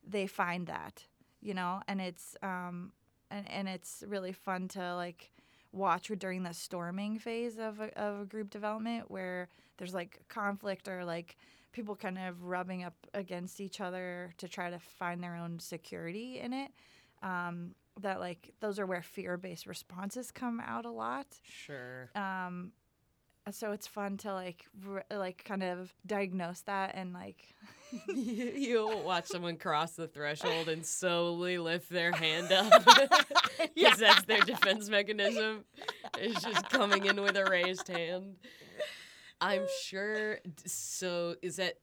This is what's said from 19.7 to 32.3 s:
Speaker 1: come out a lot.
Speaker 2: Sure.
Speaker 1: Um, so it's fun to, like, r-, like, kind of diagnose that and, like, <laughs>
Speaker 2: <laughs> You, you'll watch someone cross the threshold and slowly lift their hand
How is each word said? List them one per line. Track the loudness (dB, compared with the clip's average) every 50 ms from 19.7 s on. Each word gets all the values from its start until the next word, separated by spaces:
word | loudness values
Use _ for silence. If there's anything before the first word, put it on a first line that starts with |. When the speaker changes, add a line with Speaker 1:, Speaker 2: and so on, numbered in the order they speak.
| -12 -14 -12 _ -12 -8 -8 -8 -8 -8 -10 -12
Speaker 1:
come | -12 -8 -6 -6 -4 -6
out | -6 -6 -8 -6 -6
a | -8
lot. | -8 -6 -4 -4 -4 -6 -8 _ -18 -20 _
Speaker 2:
Sure. | -20 -20 -20 -14 -12 -12 -12 -10 -12 -12 -14 -14 -10 _
Speaker 1:
Um, | -6 -6 -4 -4 -4 -6 -6 -6 -8 -10 -12 -14 _ _ _ _ _ _ _ _ _ _ _ _ _ _ -12
so | -10 -6 -6 -6
it's | -6 -6 -8 -12
fun | -8 -6 -6 -4 -6 -6
to, | -6 -6 -6
like, | -6 -6 -8 -10 -12 -18 -20 _ -16 -12 -8
r-, | -8 -8 -8 _
like, | -6 -4 -4 -4 -6 -10 -10
kind | -6 -4 -2 -2
of | -2 -2 -4 -8 -12 -16 _ _
diagnose | -4 -2 -2 -2 -2 -2 -4 -4 -4 -8 -10
that | -8 -6 -2 -2 -2 -2 -4
and, | -8 -8 -10 -10
like, | -12 -12 -14 -16 -18 -20 -20 -20 _
<laughs> | -20 -20 -20 -20 -18 -14
Speaker 2:
<laughs> | -14 -12 -6 -4
You, | -4 -2 -2 -2 -2 -2 -2 -4 -2
you'll | -2 0 2 2 2 2 2 -2 -2 -2
watch | 0 0 0 0 -2
someone | -6 -4 -4 -4 -4 -4
cross | -2 0 2 2 2 0 -4
the | -8 -10 -10
threshold | -8 -6 -4 -4 -4 -2 -2 0 0 0 0 -2
and | -2 -4 -2
slowly | -4 -4 0 0 2 2 4 2 2 0 0 0 0 0 -2
lift | 0 0 -2 -2 -4 -2
their | -2 2 2 2
hand | 2 4 4 4